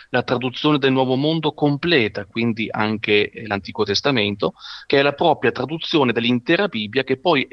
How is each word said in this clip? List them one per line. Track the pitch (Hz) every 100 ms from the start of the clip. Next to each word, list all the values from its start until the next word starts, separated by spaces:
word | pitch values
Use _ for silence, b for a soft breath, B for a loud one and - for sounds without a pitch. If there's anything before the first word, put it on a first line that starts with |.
| B
la | 123
traduzione | - 123 123 120 151 151
del | 135
Nuovo | 131 127 131
Mondo | 151 165 151
completa, | - 147 143 175 156 104 104 98
quindi | 113 117 110 107
anche, | - 107 107 110 104 104
eh, | - 110
l'Antico | 98 - -
Testamento, | 104 98 143 127 104 104 - B B B -
che | 139
è |
la | 143
propria | 143 170 139 120
traduzione | 123 127 160 - 160 123
dell'intera | 117 117 123 - 170 202
Bibbia, | 110 107 127
che | 131 131
poi | 185 156 -